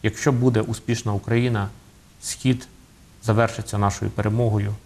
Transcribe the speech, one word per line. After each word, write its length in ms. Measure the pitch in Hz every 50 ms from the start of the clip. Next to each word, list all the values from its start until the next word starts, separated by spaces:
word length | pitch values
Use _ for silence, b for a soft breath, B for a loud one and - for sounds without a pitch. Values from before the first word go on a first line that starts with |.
| -
Якщо 280 | 110 - - - 151
буде 300 | 135 120 123 131 117 113
успішна 520 | 110 117 113 - - - 117 113 - 110 104
Україна, 540 | 98 - - 117 117 120 123 117 104 98 101 - - - - - - - - - -
схід 460 | - - - - - 131 127 127 - - - - - - - - - - - - -
завершиться 540 | 117 110 107 117 113 - - 110 - - 104
нашою 340 | 101 101 101 - - 101
перемогою. 640 | - - 104 107 107 117 120 117 104 104 101 101 104 104 -